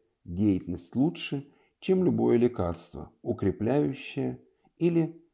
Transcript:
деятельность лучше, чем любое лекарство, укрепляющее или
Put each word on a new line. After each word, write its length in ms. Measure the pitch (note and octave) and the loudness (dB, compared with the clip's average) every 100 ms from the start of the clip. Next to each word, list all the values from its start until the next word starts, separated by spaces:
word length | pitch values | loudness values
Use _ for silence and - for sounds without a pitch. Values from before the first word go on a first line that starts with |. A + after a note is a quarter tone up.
| _ _ | _ _
деятельность 720 | - F2 G#2 F#2 - F2 - A#2 | -8 0 2 2 0 -10 -6 0
лучше, 560 | D3 E3 - C#3 C#3 _ _ _ | 0 0 -6 -8 -8 _ _ _
чем 240 | - F#3 | 0 2
любое 340 | F3+ A2+ A#2 A#2+ | 4 2 4 4
лекарство, 760 | A#2+ - F2 E2+ - C#2 D2+ _ | 4 2 -4 -4 -8 -12 -16 _
укрепляющее 1200 | - G#2+ G2 F2+ G#2+ C#3+ D3 C3 - - B2+ B2 _ _ _ - | -6 -2 -2 0 0 0 0 -4 -10 -6 -6 -6 _ _ _ -2
или 460 | E3+ E3+ D#3+ - _ | 2 2 0 -4 _